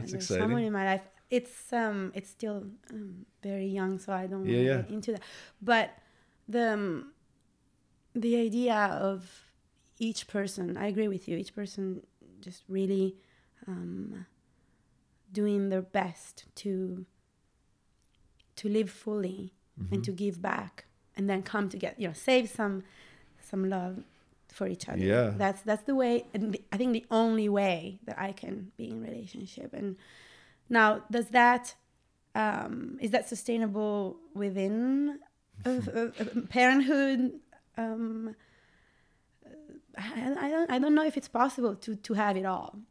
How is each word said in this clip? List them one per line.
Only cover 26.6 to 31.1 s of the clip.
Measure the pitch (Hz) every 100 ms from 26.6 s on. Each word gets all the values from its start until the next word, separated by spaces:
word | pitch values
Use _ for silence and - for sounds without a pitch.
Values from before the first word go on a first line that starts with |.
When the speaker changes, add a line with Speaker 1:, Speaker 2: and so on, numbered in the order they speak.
| -
Speaker 1:
I | 202
think | 254
the | 226 -
only | 226 226 220 208
way | 202 202 170 175 190 -
that | -
I | 196
can | 196 180 196 190 -
be | 226
in | 226
relationship. | 226 233 202 240 190 - -
And | - 202 185 - - - - - _ -
now, | 233 214 214 -